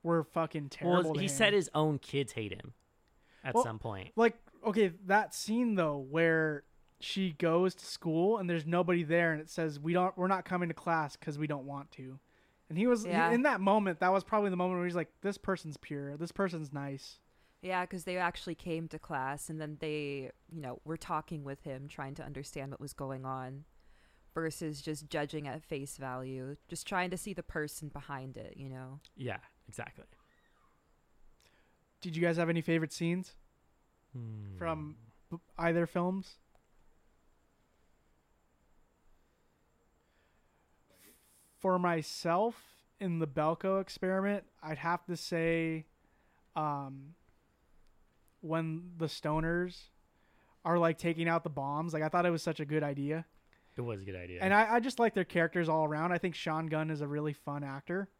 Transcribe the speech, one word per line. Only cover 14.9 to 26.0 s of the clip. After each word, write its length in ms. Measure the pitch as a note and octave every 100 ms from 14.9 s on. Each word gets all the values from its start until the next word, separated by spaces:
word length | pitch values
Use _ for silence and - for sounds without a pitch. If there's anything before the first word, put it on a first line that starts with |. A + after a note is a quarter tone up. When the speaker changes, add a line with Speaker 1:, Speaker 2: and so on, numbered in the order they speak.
| F3
Speaker 1:
like, 140 | D#3 _
"This 180 | G3 G3
person's 380 | - F#3 D#3 C#3+
pure. 380 | - C#3+ C#3 D3
This 140 | E3+
person's 400 | - G3 E3 D3
nice." 480 | C#3 C#3 C#3 - - _ _ _ _
Speaker 3:
Yeah, 220 | F#3 F#3 F3+
'cause 180 | F#3
they 140 | F3 F3+
actually 360 | F3 - - D#3+
came 320 | F3+ E3 E3
to 100 | D#3
class 500 | - C#3+ C3 D3 -
and 100 | D#3
then 180 | D3+ D3+
they, 500 | D#3 D3+ C#3+ C#3 C3 - _
you 100 | E3
know, 180 | C3+ B2 -
were 120 | D#3+
talking 460 | - D#3+ - D#3+
with 200 | C#3 C#3
him, 240 | - C3 C#3+
trying 260 | - C3+ D3+
to 80 |
understand 480 | C#3 C#3 C#3+ D3+ C3+
what 80 | C3+
was 140 | C#3+
going 320 | - C3+ C3+ C3
on, 400 | C3 B2+ C#3 D3 - - - _ _ -
versus 480 | - D#3+ - D#3+ D3
just 280 | D#3 D#3 D3+
judging 380 | D#3 D3 D#3 D3
at 160 | C#3
face 340 | - D3 C#3
value, 580 | -